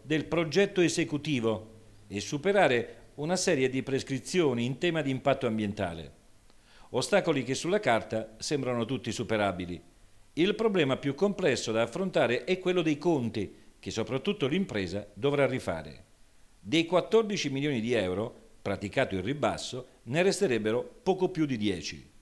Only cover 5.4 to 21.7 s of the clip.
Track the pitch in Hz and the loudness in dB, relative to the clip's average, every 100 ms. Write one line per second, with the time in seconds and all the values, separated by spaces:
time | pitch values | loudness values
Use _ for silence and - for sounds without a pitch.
5.4 | 123 110 104 101 92 82 71 - - - | 2 0 -2 -2 -4 -6 -12 -18 -20 -20
6.4 | - - - - - 120 - 196 170 143 | -20 -20 -20 -20 -6 -4 2 2 2 0
7.4 | 123 131 160 208 139 110 - 110 - - | 0 -2 0 0 2 2 0 -6 -6 -10
8.4 | - 143 123 120 113 127 117 107 101 110 | -4 -2 -2 -2 -2 -4 -4 -6 -2 0
9.4 | 101 90 87 85 - - - - - - | 0 0 -6 -10 -14 -20 -20 -20 -8 0
10.4 | 185 208 226 190 135 123 139 139 202 190 | 0 2 0 2 2 0 -2 0 0 2
11.4 | 175 117 - 110 117 170 190 175 120 123 | 0 0 0 0 0 0 0 2 2 2
12.4 | - 185 180 180 160 143 175 151 117 110 | 0 -2 0 0 2 0 2 0 0 -4
13.4 | 90 - - - 101 107 107 131 202 202 | -6 -8 -20 -14 -8 -4 -2 -2 -2 -2
14.4 | 131 180 196 110 90 98 - - 139 143 | 0 0 -2 -2 -4 -6 -10 -4 0 2
15.4 | 131 127 - 82 76 62 - - - - | 2 0 -4 -6 -8 -16 -20 -20 -20 -20
16.4 | - - 98 156 160 175 180 220 208 180 | -20 -18 -2 0 2 2 4 2 2 0
17.4 | 143 135 147 127 113 117 92 92 117 - | -2 -2 -2 0 0 2 2 0 -4 -6
18.4 | - - 101 95 104 139 127 95 92 147 | -20 -8 -6 -4 -2 -2 0 0 -4 0
19.4 | 107 85 - 127 120 - 117 151 190 - | -2 -2 -6 -10 -12 -16 -4 0 2 2
20.4 | 190 117 107 120 - - - 190 185 160 | 2 2 2 0 -4 -6 -2 0 0 0
21.4 | 151 120 104 | 0 0 0